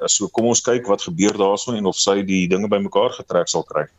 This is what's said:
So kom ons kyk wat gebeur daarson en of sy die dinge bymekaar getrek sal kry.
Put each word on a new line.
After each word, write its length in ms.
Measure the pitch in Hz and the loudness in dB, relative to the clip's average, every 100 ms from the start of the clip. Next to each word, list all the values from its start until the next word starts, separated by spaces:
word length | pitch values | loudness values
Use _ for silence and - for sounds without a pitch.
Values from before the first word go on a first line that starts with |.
So 240 | 123 - 101 | -2 -2 -2
kom 160 | - | 0
ons 160 | 117 113 | 0 2
kyk 260 | - 123 120 | 2 0 0
wat 160 | 101 | -2
gebeur 300 | - 82 101 | -2 0 0
daarson 440 | 101 98 101 - 117 | 2 2 2 -2 -2
en 100 | 98 | -2
of 100 | 90 | 0
sy 260 | - 98 | 0 2
die 240 | 98 95 87 | 2 0 2
dinge 200 | 92 104 | 0 0
bymekaar 420 | 101 98 98 123 | 0 0 0 0
getrek 380 | - - 90 85 | -2 -2 -2 0
sal 140 | 85 | -4
kry. 240 | - 78 73 | -4 -6 -6